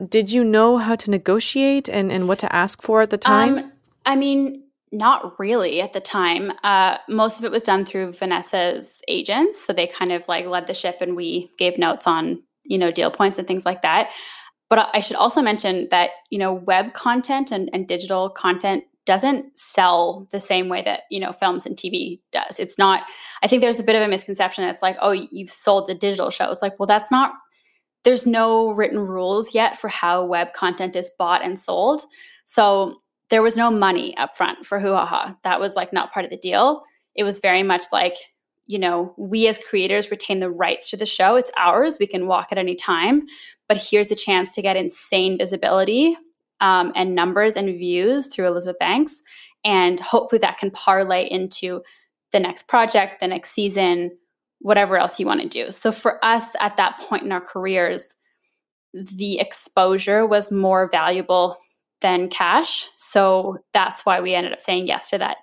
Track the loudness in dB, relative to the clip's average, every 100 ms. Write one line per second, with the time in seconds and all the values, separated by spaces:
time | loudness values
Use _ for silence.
0 | -2 0 2 2 4 6 6 4 2 -2
1 | 0 -2 2 0 0 0 2 0 -2 -2
2 | -2 0 0 0 0 0 0 -2 2 4
3 | 4 2 2 4 4 0 -4 -16 _ _
4 | -2 0 2 0 -2 -6 -18 _ _ 0
5 | 2 2 -2 -8 -2 0 2 0 -2 -6
6 | -4 0 2 0 -2 -2 2 4 4 0
7 | -4 0 0 0 -4 -2 2 0 0 -4
8 | -6 -6 -2 -2 -2 -2 0 -2 -8 -14
9 | -4 -4 -2 0 0 0 -4 -2 -2 -2
10 | -4 -4 -4 -4 -4 -6 -4 -6 -6 -4
11 | -6 -4 -4 -6 -8 -2 0 2 0 2
12 | 0 2 0 -6 -10 _ -4 0 2 2
13 | 0 2 0 0 -4 -2 -2 -2 2 2
14 | 0 -6 -16 -16 -20 _ _ 2 4 0
15 | -2 2 2 4 2 0 -2 -2 0 2
16 | 2 -2 _ -4 -2 -2 2 2 2 -4
17 | -2 0 0 -2 -2 -4 -4 -4 -4 -4
18 | -2 -2 -2 -2 -2 0 0 -2 -6 _
19 | 0 2 2 0 -4 -14 -4 2 4 4
20 | 2 -4 -10 -10 -2 -2 -2 -4 -4 -6
21 | -6 -8 -6 -2 -2 -2 -6 -8 -6 -6
22 | -6 -10 _ -6 -6 -6 -8 2 4 4
23 | -2 -14 -18 -4 2 4 4 2 2 2
24 | 2 0 -4 -2 -2 -2 -4 -2 -2 0
25 | 0 0 -4 -12 -12 -4 2 2 2 -2
26 | -2 -2 -4 -2 -4 -2 -6 -4 2 2
27 | 2 2 2 -2 _ _ _ _ _ _
28 | 2 4 2 2 4 4 2 0 0 -2
29 | -4 -4 -2 -2 0 0 0 0 -8 -4
30 | 0 0 0 -2 -4 -2 -4 -2 -6 -6
31 | -8 -4 0 0 -2 -8 -4 0 0 0
32 | -6 -20 -20 -20 -2 2 4 4 0 -6
33 | _ _ _ 2 2 2 2 2 2 2
34 | -4 -6 -6 -4 -4 -4 -8 -4 -2 0
35 | 0 -2 -4 -6 -2 -2 -2 -4 -4 -4
36 | -4 -6 -8 -8 -2 2 2 2 -6 _
37 | _ -4 -4 0 2 2 2 0 0 0
38 | 0 -2 -12 _ _ _ -10 -4 -2 -2
39 | -4 -8 -6 2 2 2 -2 -2 2 0
40 | -2 -6 -4 -4 -4 -2 -2 -2 -6 -6
41 | -4 2 4 4 2 0 2 4 2 0
42 | -4 -2 -2 -2 -2 -4 -4 -4 -2 0
43 | 2 2 0 -10 -20 -14 -2 -2 2 0
44 | 2 -2 2 2 2 -2 -2 0 -2 -6
45 | -2 0 2 0 -2 -2 0 2 2 4
46 | 2 0 _ _ _ _ 2 4 2 -2
47 | -2 0 0 2 2 2 -2 -4 -2 0
48 | 2 0 -2 -2 -2 -2 -4 -2 0 2
49 | 0 -4 -18 -20 -20 _ 2 4 4 2
50 | 2 0 2 2 2 0 -6 0 2 2
51 | 2 0 0 -4 -4 -6 -8 -10 -12 -20
52 | _ _ _ -2 -2 -6 0 2 4 2
53 | 0 -4 -6 -6 -6 -4 -2 0 2 0
54 | -2 -8 _ _ _ _ 2 4 4 2
55 | 0 -2 -2 -2 -4 -6 -8 -4 -4 0
56 | -2 0 2 2 0 -4 -2 0 0 -2
57 | -6 -6 -4 -6 -6 -8 -2 0 0 -2
58 | -8 -16 _ _ _ _ _ _ _ -16
59 | -14 -8 -4 -2 -2 -4 -2 2 4 2
60 | 2 2 4 2 2 0 2 4 2 2
61 | 0 0 2 2 2 -2 _ _ _ _
62 | 0 0 -2 0 2 2 2 -4 -8 -12
63 | -2 2 4 2 0 -8 -2 0 0 -2
64 | 0 0 0 -2 -2 -6 -4 -4 -2 -4
65 | -4 -4 -4 -6